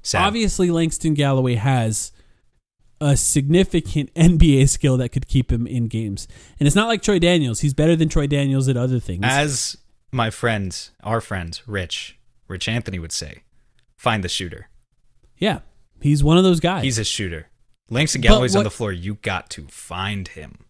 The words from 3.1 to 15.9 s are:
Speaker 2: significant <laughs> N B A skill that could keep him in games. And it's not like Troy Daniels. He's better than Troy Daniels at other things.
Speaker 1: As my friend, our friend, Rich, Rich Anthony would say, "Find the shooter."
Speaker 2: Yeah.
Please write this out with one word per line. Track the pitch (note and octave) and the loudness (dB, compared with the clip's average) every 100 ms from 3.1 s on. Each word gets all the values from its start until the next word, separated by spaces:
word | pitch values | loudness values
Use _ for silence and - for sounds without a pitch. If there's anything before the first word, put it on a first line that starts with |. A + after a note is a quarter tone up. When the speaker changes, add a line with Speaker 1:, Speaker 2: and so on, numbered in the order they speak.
| C#3 | 2
Speaker 2:
significant | - D3 C#3 E3+ F#3 F3 - D3+ C#3 | 2 0 2 2 4 0 -2 -4 -4
<laughs> | - | 6
N | E3 E3 | 6 8
B | E3+ C3+ | 6 6
A | C3+ | 4
skill | - D3 B2+ | 4 0 0
that | B2 | -2
could | C3+ - | -6 0
keep | C3+ B2 | 0 0
him | B2 A#2 | -2 -2
in | B2 A#2 | -4 -4
games. | A2+ A2 G2 - - - - | -4 -6 -8 -12 -20 -20 0
And | D3 | 2
it's | F#3+ | 2
not | A3+ | 2
like | A3+ | 0
Troy | - F#3+ | 0 2
Daniels. | E3+ F3+ C3 G#2+ | 4 2 0 -2
He's | D3 C3+ | -2 2
better | D#3 E3 | 2 2
than | D3+ | 2
Troy | - C#3+ | 0 0
Daniels | C#3+ C#3 C3+ C3+ | -2 0 0 0
at | B2 | 0
other | B2+ B2+ | 0 -2
things. | - F2+ | -4 -4
Speaker 1:
As | A#2+ C3+ D3 C3 - - _ _ _ | 0 0 0 -4 -8 -10 _ _ _
my | B2+ A2 | -4 -4
friend, | - A#2+ G#2+ F#2+ - - _ | -2 -4 -2 -6 -10 -16 _
our | - A2+ | -6 -6
friend, | - F#2+ E2+ - - | -4 -8 -8 -12 -10
Rich, | G2+ F2 - - - _ _ _ | -8 -8 -10 -12 -20 _ _ _
Rich | F#2 - | -8 -4
Anthony | A#2 G#2+ F#2 | -4 -6 -10
would | D#2+ | -8
say, | - D2 - _ _ _ _ _ _ | -10 -12 -18 _ _ _ _ _ _
"Find | B2 A2 | -2 -2
the | F2+ | -4
shooter." | - F#2 - - _ _ _ _ _ _ _ | -6 -8 -12 -20 _ _ _ _ _ _ _
Speaker 2:
Yeah. | G3+ E3 - _ _ | -4 -4 -10 _ _